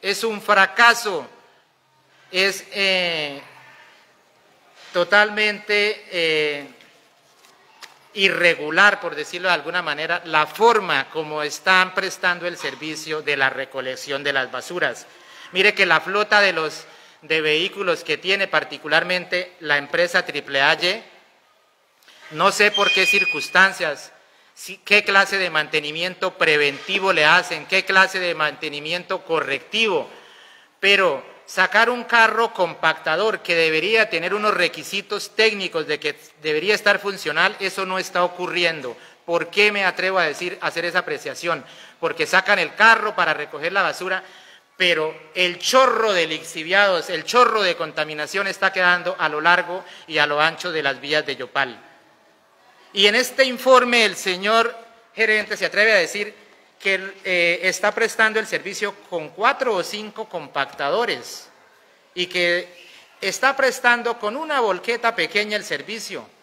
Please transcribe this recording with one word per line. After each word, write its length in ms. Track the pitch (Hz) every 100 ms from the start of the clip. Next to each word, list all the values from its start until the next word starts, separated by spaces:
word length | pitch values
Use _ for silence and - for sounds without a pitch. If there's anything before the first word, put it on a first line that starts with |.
Es 220 | 190 196
un 180 | 226 208
fracaso, 840 | - 202 - - 240 226 214 175 120 - _ _ _ _ _ _ _ _ _
es, 340 | 185 196 190 -
eh, 680 | 202 196 185 180 165 147 139 - - - - - _ _ _ _ _ _ _ _ _ -
totalmente, 1120 | 180 175 202 214 208 214 208 - 208 208 214 -
eh, 580 | 180 165 156 151 147 139 - - _ _ _ _ _ _ _ _ _ - _ _
irregular, 840 | 208 196 165 170 151 151 160 202 196
por 160 | 175
decirlo 340 | 147 147 175 185
de 60 |
alguna 280 | 170 147 175
manera, 400 | 165 147 160 175
la 220 | 165 156 151
forma 640 | - 226 220 185 156 -
como 320 | 156 151 151
están 500 | 151 143 - 185 185
prestando 520 | 185 185 - 185 175 175
el 100 | 170
servicio 640 | 143 131 151 151 156 156
de 160 | 143 143
la 140 | 135
recolección 760 | 127 135 135 127 127 - 139
de 80 | 143
las 180 | 139 127
basuras. 560 | 127 120 175 151 117 - - - - -
Mire 220 | 180 196
que 100 | 202
la 160 | 190 160
flota 400 | - 196 208 208
de 140 | 202
los, 300 | 170 156 - - - - _
de 220 | 151 156
vehículos 640 | 156 156 185 196 190 160
que 120 | - 151
tiene 320 | 180 196 196
particularmente 1040 | 156 147 143 151 156 175 180 175 180 180 -
la 160 | 156 147
empresa 480 | 139 165 175 185
Triple 380 | 175 151 135 139
A 120 | 139 160
Y, 240 | 170 214 220 - _ _ _ _ _ _ _ _ _ - -
no 220 | 156 185
sé 180 | 190 208
por 200 | 202 196
qué 140 | 185
circunstancias, 1080 | 190 208 - 151 - 185 190 185 170 143 - - _ _ _
si, 240 | _ - 190
qué 260 | - 208
clase 320 | 202 196 196 196
de 140 | 180
mantenimiento 880 | 156 151 156 147 156 175 180 190 -
preventivo 760 | 165 151 147 139 - 190 190
le 140 | 170 151
hacen, 400 | 175 180 165 143
qué 180 | 190
clase 340 | 185 190 185 190
de 160 | 180
mantenimiento 920 | 160 151 139 160 147 151 175 180 185 -
correctivo, 840 | 160 135 135 - 214 226 170 113 - - - - - _ _
pero 560 | 196 196 190 135 - -
sacar 460 | - - 185 202 233
un 120 | 247
carro 500 | 240 233 226 220 226
compactador 880 | 226 170 156 165 156 - 160 220 190
que 140 | -
debería 560 | 170 160 156 170 220 214
tener 240 | 165 170
unos 180 | 202 214
requisitos 840 | 190 170 160 143 196 196 208 - -
técnicos 500 | 220 208 185 165 147
de 140 | 147
que 180 | 151 147 - _
debería 320 | 156 151 185
estar 240 | 208 208 196
funcional, 560 | 196 190 160 151 185 202
eso 260 | 196 185 190
no 140 | 185
está 240 | 180 180
ocurriendo. 720 | 180 180 175 165 175 160 127 113 - _
¿Por 240 | - 170 160
qué 220 | 196 208
me 140 | 202
atrevo 340 | 190 175 185 190
a 60 |
decir, 340 | 160 139 175 185
a 60 | 165
hacer 180 | 165 170
esa 140 | 170
apreciación? 640 | 170 147 147 131 170 160 120 - - -
Porque 260 | 165 151 151
sacan 320 | 190 190 202
el 160 | 160
carro 400 | - 214 226 208
para 180 | 208 165
recoger 400 | 151 147 147 160
la 100 | 196
basura, 420 | 175 143 185 185 180 - - - _ _
pero 400 | 180 165 156 156 - -
el 240 | 180 175
chorro 520 | - 254 262 226 220
de 140 | 190 160
lixiviados, 840 | 156 - 170 156 190 202 180 156
el 120 | 170
chorro 400 | 156 240 240 220
de 140 | 196 165
contaminación 720 | 160 151 151 151 151 190 196
está 240 | 185 190
quedando 420 | 185 180 175 170 190
a 120 | 160
lo 120 | 147
largo 440 | 160 180 180 180 - - -
y 100 | 156
a 80 | 147
lo 140 | 147
ancho 320 | 156 160 180
de 100 | 160
las 180 | 139 131
vías 240 | 143 151
de 120 | 143 131
Yopal. 440 | 123 139 131 110 - - _ _ _ _ _ _ _ _ _
Y 140 | 208 202
en 80 |
este 300 | 220 254 -
informe 600 | 269 247 254 254 247 240
el 120 | 214 180
señor 600 | 196 180 196 226 233 - - - _
gerente 420 | - 220 214 208 208
se 100 | 175
atreve 260 | 175 214
a 40 | 214
decir 380 | 160 202 208 208 - _ _ _
que, 320 | 196 190 196 190
eh, 360 | 190 180 170 175
está 320 | 185 175 208
prestando 440 | 208 220 - 220 214
el 80 | 208
servicio 480 | 160 185 202 208 196 -
con 200 | 175 151
cuatro 440 | - 226 277 254
o 80 | 202
cinco 460 | 165 208 214 208 220
compactadores 1200 | 180 143 147 135 - 143 180 233 139 113 - - _ _ _ _ _ _
y 120 | - 180
que 600 | 180 175 175 175 - - - - _
está 360 | 196 185 262 269
prestando 600 | 262 - 240 240 233 233
con 180 | 208 240
una 240 | 320 285
volqueta 560 | 226 180 202 233 233 226
pequeña 400 | 160 202 214 208
el 80 |
servicio. 640 | - 147 143 220 208 170 107 _